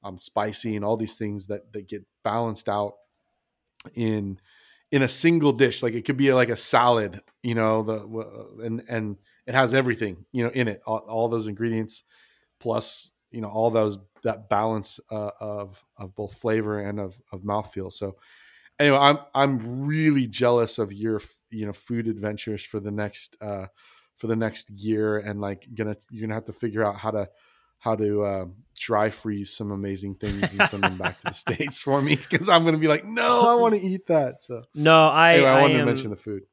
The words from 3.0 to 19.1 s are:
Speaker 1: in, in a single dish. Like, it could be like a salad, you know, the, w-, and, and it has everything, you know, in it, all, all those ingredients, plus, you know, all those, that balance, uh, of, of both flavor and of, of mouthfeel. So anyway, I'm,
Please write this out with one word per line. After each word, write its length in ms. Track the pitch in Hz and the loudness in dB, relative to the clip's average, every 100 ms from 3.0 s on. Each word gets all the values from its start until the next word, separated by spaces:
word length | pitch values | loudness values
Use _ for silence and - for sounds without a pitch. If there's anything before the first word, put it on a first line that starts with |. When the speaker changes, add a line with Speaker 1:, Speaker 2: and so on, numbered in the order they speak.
| _ _ _ _ _ _ _ _ - | _ _ _ _ _ _ _ _ -16
Speaker 1:
in, 460 | - 113 107 101 95 _ _ _ _ _ | -4 -2 -2 -4 -10 _ _ _ _ _
in 100 | 143 | 0
a 60 | 131 | 0
single 440 | - 165 170 147 | 2 2 4 2
dish. 300 | 120 131 - | 4 2 2
Like, 120 | 123 | -4
it 100 | 117 | -4
could 120 | 113 131 | -4 0
be 140 | 139 | 4
like 160 | 127 120 | 4 2
a 60 | 117 | 0
salad, 640 | - 127 123 120 104 92 _ _ | 2 4 6 4 0 -6 _ _
you 120 | 120 | -4
know, 280 | 113 110 110 | 0 2 0
the, 160 | 110 110 | -2 -6
w-, 600 | 104 110 107 107 104 104 | -8 -12 -12 -14 -20 -12
and, 180 | 117 113 - | -8 -8 -6
and 300 | 117 107 101 _ _ - | -6 -6 -10 _ _ -4
it 80 | |
has 200 | 123 127 | 0 2
everything, 520 | 131 127 110 107 87 - | 2 0 -2 -4 -8 -10
you 120 | 131 | -4
know, 60 | 117 | -2
in 180 | 120 117 | 0 -2
it, 140 | 98 - | -4 -6
all, 120 | 110 | -6
all 300 | 107 113 117 | -4 -2 -2
those 200 | 117 107 | -2 -6
ingredients, 560 | 104 117 113 110 - _ _ _ _ _ _ | -6 -4 -2 -4 -10 _ _ _ _ _ _
plus, 520 | 120 113 110 - - _ _ | -4 -4 -4 -10 -14 _ _
you 80 | 117 | -12
know, 60 | 107 | -8
all 220 | 107 117 | 0 2
those, 280 | 113 107 101 98 _ | 2 0 -2 -14 _
that 240 | 117 104 107 | -6 -6 -2
balance, 520 | 101 110 110 104 - - | 0 0 -2 -6 -14 -10
uh, 200 | 107 104 - | -8 -8 -10
of, 440 | 107 104 101 95 _ _ | -10 -10 -12 -16 _ _
of 160 | 98 | -18
both 200 | 98 101 | -10 -12
flavor 460 | - 117 110 107 104 | -6 -2 0 0 -4
and 200 | 101 104 | -6 -8
of, 200 | 98 95 _ | -8 -12 _
of 100 | 95 | -12
mouthfeel. 500 | 98 104 101 - 95 | -4 -4 -4 -10 -10
So 240 | - 98 95 _ - - _ _ _ | -8 -10 -10 _ -20 -20 _ _ _
anyway, 200 | 147 139 | 4 6
I'm, 200 | 143 | 6